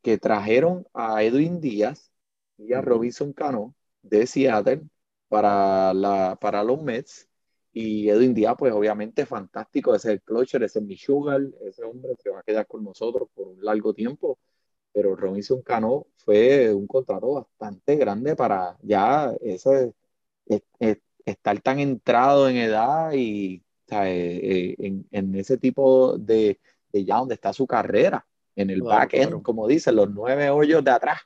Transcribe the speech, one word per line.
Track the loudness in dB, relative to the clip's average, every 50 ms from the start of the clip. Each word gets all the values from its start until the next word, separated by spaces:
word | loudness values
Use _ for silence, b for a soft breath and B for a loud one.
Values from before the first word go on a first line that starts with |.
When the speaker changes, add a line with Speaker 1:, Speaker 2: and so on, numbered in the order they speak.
Speaker 1:
que | _ 0 -2
trajeron | 0 0 -2 -2 0 0 2 2 4 4 2 -2 -4 -10 _ _
a | -8 -4 -4 0 0 0
Edwin | 2 2 2 0 0 -4 -4
Díaz | -6 -6 -2 -2 -2 -2 -2 -10 _ _ _ _ _ _ _ _ _ _ _
y | _ -6 -4 -4
a | -4
Speaker 2:
Ujú. |
Speaker 1:
Robinson | 0 0 0 0 0 -4 -4 -6 -8 -8 -6
Cano | -6 -6 -4 -4 -4 -6 -8 -14 _ _ _ _ _ _
de | 0 2 2 2
Seattle | 2 0 0 2 2 2 2 2 0 0 0 -4 -18 _ _ _ _ _ _ _
para | _ 0 2 2 2 2 2 2 2 2 2 2 2 2
la, | 0 0 0 0 0 0 -2 -2 _
para | -4 -4 -2 -2 0
los | -2 -2 -2
Mets. | -4 -6 -6 -6 -8 -12 -20 -20 _ _ _ _ _ _ _ _ _ _ _
Y | -8 -6 -4 -4 -2 2 2
Edwin | 4 6 4 4 4
Díaz, | 2 2 0 0 0
pues, | 0 0 2
obviamente, | 2 0 0 -2 -4 -8 -6 -4 -6 -6
fantástico, | -4 -8 -12 -12 -12 _ -14 -14 _ _ -2 0 2 0
ese | 2 2 -2
es | -2
el | -2
closer, | _ -4 -2 -2 -2 0 0 -2 -2
ese | -2 -4 -6
es | -6
mi | -6 -14
sugar, | -10 -2 -2 -2 0 0 -2 -2 -2 -2 -4 -10 -14 -16
ese | -16 -14 -14 -14
hombre | -14 -14 -14 -10 -10 -10 _
se | _ -10
va | -10 -8
a | -6
quedar | -4 -2 -2 -2
con | _ -10 -14 -14
nosotros | -14 -10 -8 -8 -6 -4 -6 -8 _ _
por | -14 -14
un | -14 -14 -8 -4
largo | -4 -4 -2 -2 -4 -4
tiempo. | -4 -6 -8 -8 _ -6 -6 -6 _ _ _ _ _ _ _ _ _ _ _ _
Pero | -2 0 0 -2
Robinson | -2 -4 -4 -4 -6 -4 -4 -4 -4
Cano | -2 -4 -4 -2 0 -2 -2 -2 -4 _ _
fue | _ _ 2 4 6 6 6 6 4 4 2 2
un | -2 -4
contrato | -2 -2 -4 -2 -2 -6 -4 -4 -4 -4
bastante | -4 -8 _ _ _ -14 -14 -14 -8 _ 0 0
grande | 2 2 0 -2 -4 -4 -4 -2
para | -2 0 0 0 -2 -2 -6 -10 _
ya | -2 0 0 2 4 2 2 2 0 -2 -4 -6
ese, | -6 -8 -8 -2 2 4 4 4 2 -2 -4 _ _ _ _ _ _ _ _ _ _
es-, | -2 -2 -2 _ _ _ _
es-, | 0 0 0 _ _ _ _ _ _
estar | -10 -10 _ _ -2 -2 0
tan | _ -2 0 0
entrado | 0 -2 -2 -2 _ 2 2 4 4 6 6 4 4 4
en | 2
edad | 0 0 0 0 0 0 0 0 -2 -2 -2 -2
y, | -2 -2 -2 -4 -4 -6 -6 -8 -10 _ _ _ _ _
o | _
sea, | -4 -2 -2 0
eh, | -2 -2 -2 -4 -4 -4 -2 0 0 0 0 -4
eh, | -6 -8
en, | -8 -8 -8 -8 -10 _
en | -6 -6 -4 -4 -4
ese | -6 -2 -2 -2
tipo | 0 0 -2 0 4 4 6 6 6 6 4 2
de, | -4 0 0 2 4 4 2 0 _ _ _ _ _ _ _
de | -4 -2 0
ya | 0 0
donde | 0 0 -2 -8
está | -6 -6 -6 -2
su | -2 -4
carrera, | -2 0 -2 -2 0 2 2 2 2 0 -4 _ _ _ _ _ _ _
en | -4 -4 -2
el | -2 -4
Speaker 2:
Claro, | 0
Speaker 1:
back | 2 2 2 2 2 2
end, | 0 0 0 -2 -6
Speaker 2:
claro. | -6
Speaker 1:
como | -6 -4 -2 0
dicen, | 0 0 2 2 2 4
los | 4 2 2
nueve | 0 -6 -4 -2 0 0 0 2
hoyos | 2 2 4 4 4 4 4
de | 4
atrás. | 2 4 2 -2 -4 -4 -8